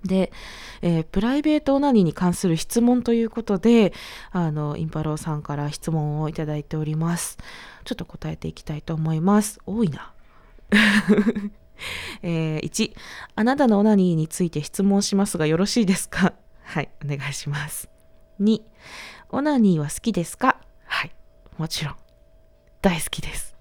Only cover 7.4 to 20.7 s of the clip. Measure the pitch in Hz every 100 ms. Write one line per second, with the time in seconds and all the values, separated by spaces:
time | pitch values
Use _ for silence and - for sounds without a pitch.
7.4 | - - - - - - 175 - 156 156
8.4 | 160 160 - 151 - 160 160 160 170 208
9.4 | 208 - - 208 208 135 - - - -
10.4 | - - - 208 214 208 - 214 208 208
11.4 | 208 - - - - - - - 180 165
12.4 | 160 156 - - 226 - - - - -
13.4 | 214 277 269 202 208 208 180 165 156 -
14.4 | 180 151 147 - 196 196 202 196 202 185
15.4 | 156 160 202 - 202 190 - - 185 -
16.4 | - - - - - - 143 139 139 139
17.4 | - 147 147 - - _ - - - -
18.4 | 202 220 - - - - - - - -
19.4 | 294 277 208 170 147 - - 196 170 -
20.4 | 262 - -